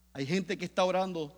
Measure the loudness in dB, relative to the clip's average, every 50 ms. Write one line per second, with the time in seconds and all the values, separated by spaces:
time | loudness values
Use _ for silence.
0 | _ _ -10 -6 -2 0 0 0 0 -2 -4 -4 -6 -2 2 2 4 4 4 2
1 | 0 0 -2 -4 -6 -6 -8